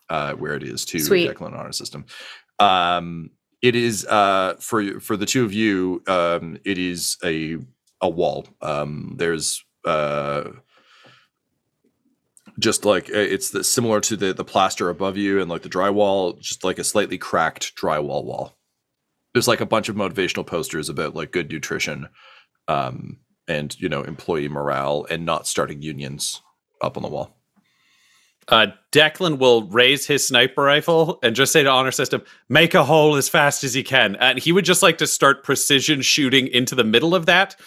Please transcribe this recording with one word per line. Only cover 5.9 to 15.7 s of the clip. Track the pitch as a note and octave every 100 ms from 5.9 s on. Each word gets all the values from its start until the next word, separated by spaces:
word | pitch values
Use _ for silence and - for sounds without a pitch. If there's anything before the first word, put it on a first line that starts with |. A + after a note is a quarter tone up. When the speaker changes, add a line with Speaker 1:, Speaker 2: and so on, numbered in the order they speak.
| F2 -
Speaker 1:
um, | F#2 E2+ E2+ E2 E2
it | G2 F2+
is | F#2 F2 - -
a, | F2+ D#2+ D#2 E2 - _ _ -
a | F#2
wall. | E2 D#2+ - - _
Um, | D#2 D2 D2 D2 - -
there's, | E2+ D#2+ D2 - - _ E2+
uh, | D#2 D2 D2 C#2+ C#2+ - - _ _ _ _ - _ _ _ _ _ _ _ _ _ _ _ _ _ _ -
just, | A2 - G2+
like, | F#2 -
uh, | G#2+
it's | F#2+ F#2+ -
the, | G2+
similar | - - A#2 G#2
to | G2+ G#2+
the, | F#2+
the | F2+
plaster | - G#2 F#2 - F2+
above | E2+ G2 F#2+
you | G2 G2
and, | E2+
like, | E2
the |
drywall, | -